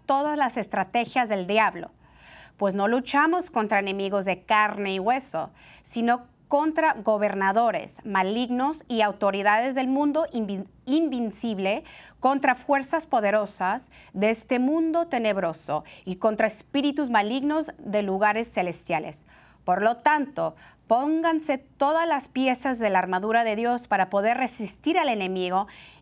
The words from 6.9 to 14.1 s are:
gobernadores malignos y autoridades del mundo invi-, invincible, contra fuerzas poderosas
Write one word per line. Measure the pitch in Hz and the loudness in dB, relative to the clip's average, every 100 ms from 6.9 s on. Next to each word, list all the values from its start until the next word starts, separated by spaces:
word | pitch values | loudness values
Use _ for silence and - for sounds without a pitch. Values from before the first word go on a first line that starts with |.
| - | 0
gobernadores | 202 214 208 196 196 202 240 185 - - | 0 2 0 0 2 4 2 0 -6 -12
malignos | - 196 190 226 247 247 269 311 - | -4 0 0 0 -2 0 -2 -4 -4
y | 233 | 0
autoridades | 208 196 202 196 202 214 254 | 0 0 -2 2 2 2 2
del | 262 262 | -2 0
mundo | 269 294 302 320 | 0 2 0 -2
invi-, | 240 208 196 196 - | -4 -4 -6 -8 -14
invincible, | - 294 330 254 233 196 233 202 190 214 - - - - | -2 0 0 -2 -4 -4 -6 -2 -2 -2 -6 -18 -20 -2
contra | 254 277 269 | 0 2 2
fuerzas | 240 - 277 262 330 311 | 0 0 0 0 -4 0
poderosas | 247 208 214 208 - 185 214 - - - | 0 2 2 0 -4 -4 -4 -6 -20 -14